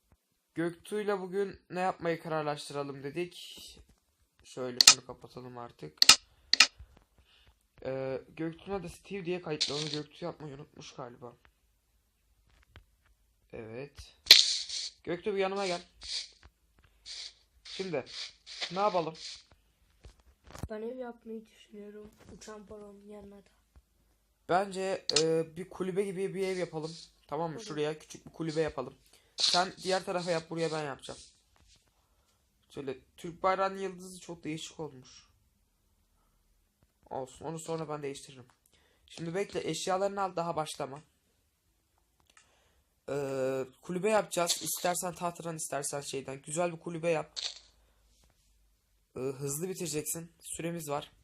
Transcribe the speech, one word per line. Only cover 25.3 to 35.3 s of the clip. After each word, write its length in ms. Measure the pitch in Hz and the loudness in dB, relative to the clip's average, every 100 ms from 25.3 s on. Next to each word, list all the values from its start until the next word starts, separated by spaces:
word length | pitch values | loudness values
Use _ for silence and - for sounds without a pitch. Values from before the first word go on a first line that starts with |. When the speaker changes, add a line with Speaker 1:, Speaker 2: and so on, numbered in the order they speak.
| 160 156 160 | 4 0 -6
Speaker 1:
bir 120 | 180 | -10
kulübe 340 | - 185 180 | -4 -2 0
gibi 320 | 196 180 190 180 | 0 -2 -2 0
bir 120 | 190 | 0
ev 100 | 185 | 0
yapalım. 340 | 165 156 160 165 - _ - | -2 -4 -6 -10 -16 _ -6
Tamam 240 | 147 165 | -2 -2
mı? 60 | 143 | -4
Speaker 2:
Olur. 80 | 151 | -6
Speaker 1:
Şuraya 340 | 151 147 160 | -2 0 -2
küçük 260 | - - - | -10 -16 -16
bir 60 | |
kulübe 300 | - 160 156 | -4 0 2
yapalım. 320 | 151 - 127 - - - _ - | 2 0 -6 -8 -20 -20 _ 2
Sen 380 | - 180 185 - | 6 6 4 0
diğer 220 | 185 185 185 | 2 2 2
tarafa 260 | 180 175 | 0 2
yap, 120 | 160 165 | 2 2
buraya 220 | 165 160 | 0 0
ben 120 | 156 | 0
yapacağım. 360 | 147 127 - - - - _ _ - - _ _ _ _ _ _ _ _ _ | -2 -6 -10 -12 -14 -20 _ _ -20 -20 _ _ _ _ _ _ _ _ _
Şöyle 280 | 147 135 131 - - | -8 -6 -8 -12 -10
Türk 260 | 175 170 | -10 2
bayrağının 340 | 190 185 196 196 | 4 6 2 0
yıldızı 420 | 190 180 185 185 | -6 -6 -12 -14
çok 240 | - 170 | -12 -8
değişik 360 | 156 156 - - | -6 -6 -6 -8
olmuş. 480 | 147 131 127 - - | -10 -10 -20 -20 -20